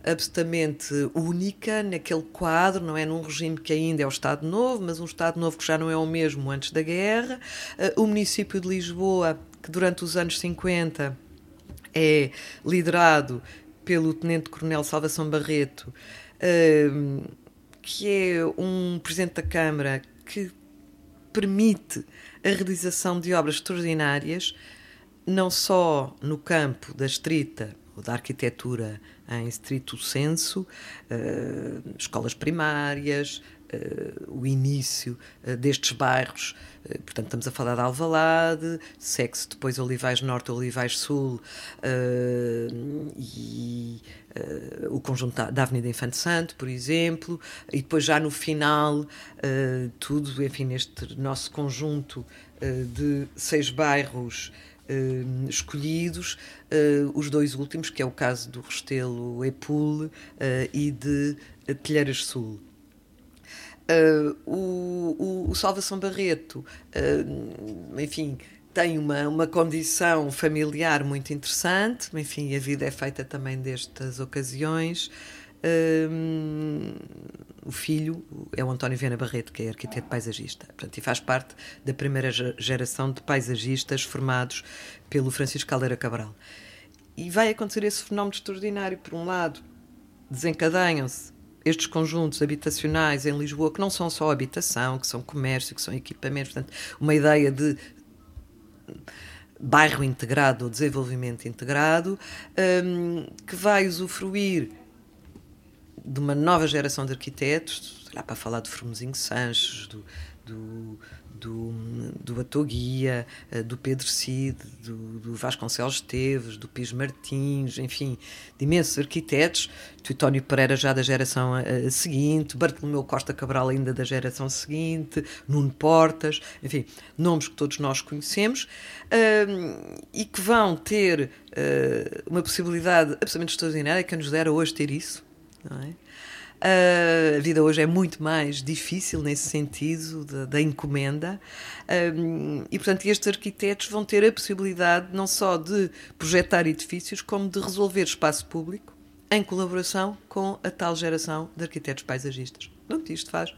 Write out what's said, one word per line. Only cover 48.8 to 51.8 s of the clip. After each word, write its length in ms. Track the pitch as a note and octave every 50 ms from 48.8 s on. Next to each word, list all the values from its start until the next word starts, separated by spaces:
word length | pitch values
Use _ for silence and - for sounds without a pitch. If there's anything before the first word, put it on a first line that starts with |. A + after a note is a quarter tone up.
| D3+ D3+ D3 D3 D3 D3 - - - - - -
eh, 480 | - C#3 C3 C3+ C3+ B2+ B2+ B2+ B2 A#2+ - -
tudo, 420 | - - C#3 D3 D3 C#3 C3 C3
enfim, 220 | C#3 C3+ C3 - C3+
neste 500 | B2+ B2+ B2+ - - - - - - - B2+
nosso 320 | C3+ C3+ C3+ C3 - -
conjunto, 720 | - D#3 D3 C#3 B2 A#2+